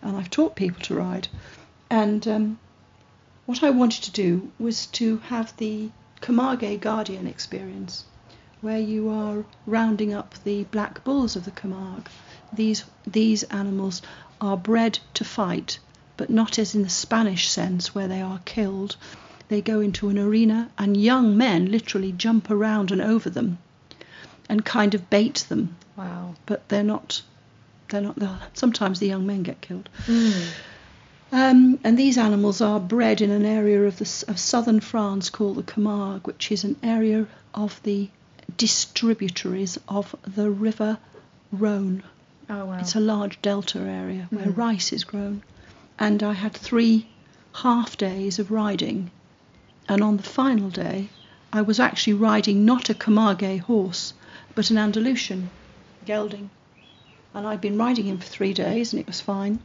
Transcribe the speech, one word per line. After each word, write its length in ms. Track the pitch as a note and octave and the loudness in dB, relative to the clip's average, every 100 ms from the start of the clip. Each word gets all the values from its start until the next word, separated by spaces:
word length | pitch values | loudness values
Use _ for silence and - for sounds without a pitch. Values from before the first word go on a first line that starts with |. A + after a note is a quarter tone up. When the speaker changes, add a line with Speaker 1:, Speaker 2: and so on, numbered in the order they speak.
Speaker 1:
and 140 | G#3 G3 | -8 -6
I've 120 | F3+ | -4
taught 260 | - D#4+ - | 0 0 0
people 260 | F#3 F3+ | -4 -4
to 120 | - - | -6 -4
ride. 320 | F3+ F3+ - - - - - _ - | -4 -6 -10 -14 -18 -20 -20 _ -2
And, 380 | A3+ G#3 G#3+ A3 | 2 2 0 0
um, 320 | G#3+ G#3+ A3 - _ _ _ _ _ _ _ - | 0 -2 -4 -14 _ _ _ _ _ _ _ -8
what 180 | B3 | 0
I 60 | D4+ | 4
wanted 340 | B3 A#3+ - | 4 4 2
to 80 | - | -6
do 400 | - F3+ F3+ - - | -2 0 0 -2 -6
was 280 | A#3 A3+ - | -4 -4 -6
to 300 | - A3+ A3 | -2 -2 -2
have 380 | - A#3+ A3+ - | -4 -6 -6 -6
the 320 | G#3+ G#3+ G#3+ - - - | -6 -6 -10 -14 -20 -10
Camargue 600 | - A#3 C4 B3+ G#3 G#3 | 0 2 2 0 -4 -4
Guardian 460 | G#3+ A3 G#3 F#3+ F3+ | -2 -2 -4 -6 -8
experience, 800 | - - F#3+ F#3+ G3 F#3 - - - - - - - | -8 -10 -10 -10 -12 -12 -12 -16 -20 -20 -20 -20 -10
where 180 | G#3+ A3 | -6 -4
you 300 | G#3+ G#3+ G#3+ | -2 -2 -2
are 360 | G#3+ G#3+ G#3 G#3+ - - | -2 -4 -6 -8 -12 -2
rounding 480 | A3+ A3+ G#3 G#3+ G3+ | 2 2 2 0 -4
up 180 | - - | -8 -8
the 200 | G3+ G3+ | -4 -4
black 400 | G3+ G#3+ G#3 - | -2 -4 -4 -6
bulls 320 | - C#4 A#3 F#3 | -2 0 0 -4
of 100 | F#3 | -10
the 60 | |
Camargue. 580 | - G3 F#3+ F#3+ F#3+ - - - - - | -10 -8 -8 -10 -12 -16 -20 -20 -20 -12
These, 340 | A3 A3 G#3+ - _ - | -2 0 0 -6 _ -4
these 380 | A3 A3 G#3+ | 2 4 2
animals 580 | - G3+ G3+ G3 F#3+ F3+ - - - - | -2 -4 -4 -4 -4 -6 -12 -20 -18 -6
are 160 | G#3 G3 | -2 -2
bred 400 | F3+ A3+ A3+ G#3 - | 2 2 2 -2 -8
to 100 | - | -8
fight, 540 | - - F#3 F3 - - _ - _ - | -6 -4 -2 -2 -6 -12 _ -20 _ -10
but 140 | B3+ | 0
not 260 | A3+ A3 - | 2 2 0
as 160 | G#3 | 0
in 80 | G#3+ | 0
the 80 | F#3+ | -2
Spanish 600 | - - A3+ A3 F#3 - | -2 0 0 2 0 -2
sense 440 | - F3+ F3+ - | -2 -2 -2 -4
where 140 | G3+ F#3+ | -6 -4
they 140 | F#3+ | -4
are 180 | F#3+ F#3+ - | -6 -8 -8
killed. 500 | - G3+ F#3+ G3+ - - - - - - | -4 -2 -4 -8 -10 -16 -20 -20 -16 -4
They 120 | G#3 | -2
go 180 | G#3 G#3+ | 0 0
into 300 | G#3 F#3 G#3 | 0 0 0
an 80 | G3+ | 0
arena, 540 | G3+ A3 A3+ A3 A#3 - | 2 4 6 4 -2 -2
and 180 | G3+ G3+ | 2 4
young 400 | G#3+ C4 A#3 G#3 | 4 6 6 6
men 340 | B3+ E3+ F#3 | 4 4 2
literally 420 | A3 - G3+ F#3+ | 0 0 -2 -2
jump 360 | F3+ A3+ A3+ - | -2 2 2 2
around 420 | G#3 G#3+ G#3+ F#3+ | 0 2 2 0
and 100 | G3 | 0
over 280 | G#3+ A3 - | 2 2 0
them 300 | F3 A#2 F3 _ _ - - - - - - - | -2 -2 -4 _ _ -20 -20 -20 -20 -20 -14 -2
and 160 | G#3+ - | 0 0
kind 300 | A#3+ G#3 G3+ | 2 2 2
of 140 | F3+ | 2
bait 360 | G3+ A3 - - | 4 4 0 -4
them. 260 | D#4+ E3+ - - G3 | -2 -2 -6 -18 -12
Speaker 2:
Wow. 400 | F3+ F3 F3+ E3 - | -10 -8 -10 -10 -6
Speaker 1:
But 220 | G#3 - | -6 -2
they're 140 | G3+ | 0
not, 380 | G#3 G#3+ - - - - _ _ _ _ - | 0 -2 -6 -10 -10 -20 _ _ _ _ -6
they're 120 | G3+ | -4
not, 160 | G3+ - | -4 -4
they're, 220 | G3 F#3 - | -6 -6 -12
sometimes 460 | - B3 A3+ G3 F#3 | 0 0 2 0 0
the 80 | G3+ | 0
young 180 | F#3+ F#3+ | 0 -2
men 180 | G3+ | -2
get 180 | F3+ - | -4 -8
killed. 280 | - F#3 - - - | -12 -12 -12 -8 0
Speaker 2:
Mm. 400 | A#3 A3+ F#3+ E3+ E3 - - - - - - - | 4 4 2 -4 -10 -16 -20 -20 -20 -20 -20 -2
Speaker 1:
Um, 480 | C4 C4 B3+ B3+ B3+ | 4 8 10 8 6
and 140 | A3 A#3+ | 4 6
these 200 | C4+ B3 | 6 4
animals 440 | A3 G3+ G#3 G3 | 4 4 2 2
are 180 | G#3 G#3 | 2 0
bred 420 | F3+ A#3 A3+ G#3+ | 0 2 4 4
in 100 | G3+ | 2
an 140 | G#3 G#3 | 2 2
area 380 | G#3+ G#3 G3+ | 2 4 4
of 140 | G3+ F#3+ | 4 0
the 80 | G#3 | -6
s-, 180 | - | -6
of 140 | - F#3+ | -6 -4
southern 420 | - A#3+ A#3 A3 | 0 0 4 2
France 500 | - A3+ G#3 G3 F3+ | 2 -2 -2 -2 -4
called 280 | - G#3 F#3+ | -2 -2 -2
the 60 | |
Camargue, 640 | F3+ - G#3 G#3 G3 F#3+ - | -6 -2 0 0 -4 -6 -10
which 240 | - - | -8 -4
is 120 | G#3 | -2
an 120 | G3+ C#4+ | -2 -2
area 420 | A#3 A3+ A3 G#3+ G#3 - _ | 0 2 2 2 -2 -8 _
of 280 | - G#3 - | -6 -6 -6
the 260 | G#3+ G3+ G3 _ _ - - F3 | -4 -2 -4 _ _ -20 -12 -2
distributaries 1200 | A3+ - - - A3+ A3 G3 F3 F3+ F#3 G3 - - | 0 0 -2 0 2 2 -2 -4 -4 -4 -4 -8 -6
of 280 | G3+ G3+ - | -4 -4 -10
the 260 | - G3 G#3 | -8 -2 0
River 460 | G3+ A3 A3 G#3+ A3 - - - _ - | 0 0 0 -2 -4 -8 -20 -20 _ -10
Rhone. 520 | G3 G#3+ G3+ G3 F#3+ - - _ _ - | -2 0 0 -2 -4 -8 -20 _ _ -12
Speaker 2:
Oh, 160 | G3+ F#3+ | -10 -8
wow. 140 | F#3 | -6
Speaker 1:
It's 160 | F3+ A3 | -2 0
a 40 | |
large 420 | G#3+ G#3 G3+ - | 2 0 -2 -4
delta 380 | G3+ G3+ F#3+ F#3 | -2 -2 -4 -6
area 480 | F#3+ F#3 F#3 F#3+ F3+ | -6 -6 -6 -8 -6
where 160 | G#3 F#3+ | -4 -2
Speaker 2:
Mm. 120 | F3+ | 0
Speaker 1:
rice 360 | A#3 G#3 - | 0 0 -2
is 100 | - | -4
grown. 380 | - G3+ G3+ G3+ - - - - - - | -6 -6 -6 -8 -12 -20 -20 -20 -14 -2
And 240 | G#3+ G#3 | 0 2
I 120 | G#3 | 0
had 200 | G3 G#3+ | -2 -6
three 540 | - - A#3 A#3 A3 A3 - - - _ | -8 -2 2 6 4 2 -18 -20 -20 _
half 440 | - B3+ A#3+ A3+ - | -4 0 2 0 -4
days 400 | F#3+ F#3+ G3 F#3 | -4 -2 -4 -2
of 140 | G3 | -2
riding. 600 | A3 G#3+ F#3+ D#3+ - F3+ - _ _ _ _ _ _ - | 0 0 0 -2 -4 -6 -12 _ _ _ _ _ _ -2
And 140 | G3+ | 2
on 140 | G#3+ G#3 | 2 0
the 60 | |
final 460 | - - C4+ A3+ G3 | -2 0 2 2 0
day, 400 | F#3 E3+ F#3+ G3+ - - - - | -4 -4 -4 -8 -12 -20 -20 -4
I 100 | G#3+ | 0
was 180 | G#3 G#3+ | 2 2
actually 340 | B3 - - | 2 2 0
riding 520 | G#3 A3 G#3+ G#3+ G3+ G#3+ | 2 4 4 4 4 6
not 240 | B3 - | 4 0
a 40 | |
Camargue 680 | G#3+ - G#3+ A3 F3+ G3 F#3+ | -2 2 4 4 2 -2 -4
horse, 520 | F3 A3+ F#3+ F3 - - - - - | 0 0 0 -4 -10 -14 -20 -20 -8
but 160 | - G#3 | -2 2
an 80 | A3 | 2
Andalusian 720 | G#3+ G#3+ A#3+ B3+ - F#3+ F3+ - - - - - F#3+ | 2 0 0 0 -2 -6 -8 -12 -20 -20 -20 -16 -6
gelding. 440 | G#3+ G#3 G3+ G3+ _ _ _ - - - - _ | -4 -4 -8 -14 _ _ _ -20 -20 -20 -20 _
And 140 | G3+ G#3 | -10 -6
I'd 140 | G#3 | -4
been 160 | G3+ G#3 | -2 0
riding 280 | A#3+ A#3+ G3+ | 2 0 0
him 140 | F#3 | -4
for 80 | - | -8
three 260 | - G3 | -4 -2
days, 400 | F#3 - A3+ A#3 | 0 -2 -2 -2
and 60 | A3 | -4
it 80 | - | -6
was 120 | F3 | -8
fine. 400 | - G3 G3+ G#3+ | -4 -4 -2 -4